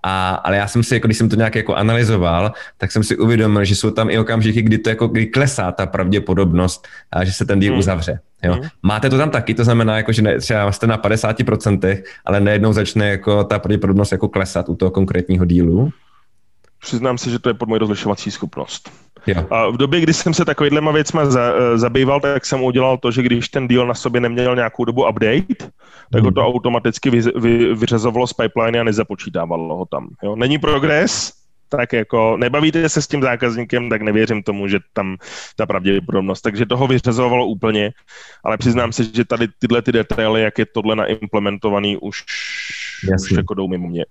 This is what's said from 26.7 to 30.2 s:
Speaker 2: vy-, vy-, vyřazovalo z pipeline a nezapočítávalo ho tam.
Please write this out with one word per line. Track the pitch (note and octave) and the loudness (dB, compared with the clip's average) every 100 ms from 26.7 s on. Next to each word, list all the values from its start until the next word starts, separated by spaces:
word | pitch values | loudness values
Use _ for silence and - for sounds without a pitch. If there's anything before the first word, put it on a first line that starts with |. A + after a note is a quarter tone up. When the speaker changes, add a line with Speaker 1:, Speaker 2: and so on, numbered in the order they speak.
| A#2+ A#2 A2 - | 0 -2 -2 0
Speaker 2:
vy-, | A#2+ A2+ C3 | 2 2 0
vy-, | A#2 A#2 A#2 | 2 4 2
vyřazovalo | A2+ A#2 A#2 A2+ A2+ B2 | 2 0 0 0 0 -2
z | |
pipeline | - A2+ - A2+ A#2 | -2 -2 0 0 0
a | |
nezapočítávalo | A2+ G#2+ G#2+ G2 - F2+ E2+ E2+ E2 D#2+ | 0 0 -2 -6 -8 -6 -4 -4 -4 -8
ho | F#2 | -6
tam. | D2 - - | -8 -10 -10